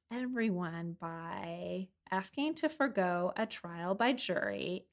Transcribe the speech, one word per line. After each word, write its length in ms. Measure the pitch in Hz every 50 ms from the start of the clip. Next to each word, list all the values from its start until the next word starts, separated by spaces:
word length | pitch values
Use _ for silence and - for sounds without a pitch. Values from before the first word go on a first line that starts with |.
| _ -
everyone 840 | 233 247 254 254 254 233 226 226 185 175 175 165 165 170 170 170 170 -
by 880 | 170 165 165 165 165 170 - - 190 170 170 175 180 175 180 185 190 - _ _ - -
asking 420 | 190 190 185 - - 285 285 311 311
to 140 | - - 311
forgo 640 | - - 269 269 - 202 185 180 175 175 175 185 -
a 100 | - 220 214
trial 480 | - - - 175 170 170 170 180 196
by 180 | 196 233 247 269
jury 720 | 247 - - 180 - - 202 202 202 - - 180 185 - _